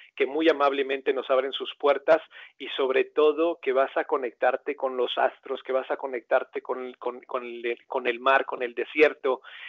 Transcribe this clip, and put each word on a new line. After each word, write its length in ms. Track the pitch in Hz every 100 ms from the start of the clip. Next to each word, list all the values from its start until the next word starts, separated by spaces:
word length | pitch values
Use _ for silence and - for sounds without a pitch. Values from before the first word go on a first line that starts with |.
| - -
que 100 | 131
muy 220 | 147 165
amablemente 640 | 143 143 139 135 139 139
nos 180 | 131 120
abren 220 | 131 135
sus 200 | - 131 -
puertas 440 | 143 135 - 160 - - - _
y 80 | 135 -
sobre 280 | 131 131
todo 540 | 127 - 151 147 170 165
que 100 | -
vas 240 | 131 135 170
a 80 |
conectarte 720 | 151 143 123 - 127 127 -
con 220 | 135 131 127
los 200 | 123 -
astros, 460 | 127 - - 131
que 100 | -
vas 160 | 131 135
a 60 | 147
conectarte 640 | 135 123 - 131 123 139
con, 320 | - 127 127
con, 260 | 123 123 127
con 220 | - 127
el, 340 | 120 117 120 120 _
con 200 | 135 123
el 140 | 117
mar, 240 | 131 135
con 180 | 139 127
el 120 | 123
desierto 680 | 117 113 151 147 139 135 127 - -